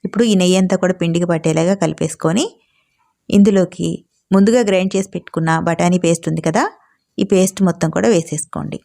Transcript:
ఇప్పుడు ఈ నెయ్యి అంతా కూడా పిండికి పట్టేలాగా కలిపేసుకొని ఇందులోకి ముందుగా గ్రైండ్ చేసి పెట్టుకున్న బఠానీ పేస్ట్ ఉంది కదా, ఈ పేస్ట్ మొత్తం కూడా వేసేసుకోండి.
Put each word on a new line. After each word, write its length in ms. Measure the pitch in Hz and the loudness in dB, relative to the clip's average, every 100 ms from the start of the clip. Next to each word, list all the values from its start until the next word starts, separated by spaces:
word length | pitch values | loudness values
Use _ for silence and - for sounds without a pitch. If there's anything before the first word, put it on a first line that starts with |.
| - | -6
ఇప్పుడు 180 | - 233 | 0 2
ఈ 40 | 196 | 4
నెయ్యి 160 | 180 185 | 4 2
అంతా 140 | 185 185 | 2 0
కూడా 120 | 180 175 | -2 -2
పిండికి 260 | 170 170 175 | -2 -2 0
పట్టేలాగా 440 | 170 160 160 170 196 - | -2 0 0 0 0 -2
కలిపేసుకొని 600 | - 160 - 160 190 392 _ _ _ _ _ _ _ - | -2 -6 -2 -2 0 -4 _ _ _ _ _ _ _ 0
ఇందులోకి 600 | 202 202 196 175 - 170 170 _ _ _ | 4 4 4 0 -4 -6 -6 _ _ _
ముందుగా 280 | 196 202 247 208 | 2 4 2 2
గ్రైండ్ 240 | 185 190 | 0 0
చేసి 160 | 190 190 | -4 -6
పెట్టుకున్న 360 | - - - 160 160 165 | -10 -8 -4 -2 0 -2
బఠానీ 320 | 165 175 180 170 | 0 0 2 0
పేస్ట్ 200 | 170 165 | 0 -2
ఉంది 120 | 160 - | -4 -2
కదా, 180 | 202 370 - _ _ _ - | -2 -2 -6 _ _ _ -6
ఈ 60 | 196 | 0
పేస్ట్ 280 | 190 190 - 190 | 2 0 0 -2
మొత్తం 220 | 165 160 156 | 0 -4 0
కూడా 120 | 220 | 2
వేసేసుకోండి. 640 | 185 160 151 - - - - | 0 -2 -10 -10 -10 -10 -12